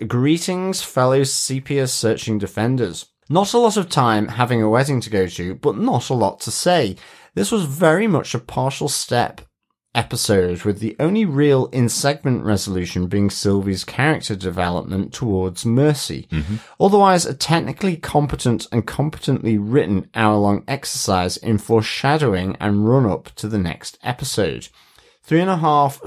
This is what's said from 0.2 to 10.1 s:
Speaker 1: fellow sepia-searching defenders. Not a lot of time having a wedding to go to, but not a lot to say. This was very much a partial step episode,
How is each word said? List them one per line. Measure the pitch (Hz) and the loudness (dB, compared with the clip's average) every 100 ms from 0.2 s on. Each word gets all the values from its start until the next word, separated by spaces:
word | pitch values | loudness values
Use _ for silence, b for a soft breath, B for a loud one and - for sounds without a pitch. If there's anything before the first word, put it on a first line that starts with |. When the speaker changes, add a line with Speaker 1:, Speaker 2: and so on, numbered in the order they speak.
| 139 170 180 185 190 190 | 2 2 0 -2 -2 -4
Speaker 1:
fellow | - 131 127 135 | -4 0 2 2
sepia-searching | 135 - - 135 - 139 131 - 110 - - 107 | 2 -2 -4 -6 -4 -2 -2 0 0 0 -2 -4
defenders. | 101 - 117 131 101 80 - _ - | -4 -2 0 0 -2 -6 -16 _ -2
Not | 165 202 | 0 2
a | 240 | 2
lot | 233 208 | 2 2
of | 175 | -2
time | 147 120 107 107 | 2 2 2 0
having | 110 123 120 | 0 0 2
a | 107 | 4
wedding | 117 139 127 | 4 2 0
to | 107 | 0
go | 104 90 | 0 -2
to, | - 90 | -4 -8
but | 92 143 107 | -4 -2 0
not | 220 135 - | 0 0 0
a | 127 | 0
lot | 98 - | 0 -2
to | - | -6
say. | - 175 175 107 95 B B B 180 | -2 2 2 2 -4 B B B -4
This | 202 | 0
was | 220 151 | 0 -2
very | 143 165 170 226 | 2 2 4 2
much | 156 - | 0 -2
a | 120 | -6
partial | - 135 131 - 147 | -6 -4 -4 -2 -4
step | - - 120 107 - - _ _ _ _ 120 | -4 -2 0 -2 -6 -20 _ _ _ _ -4
episode, | - | -4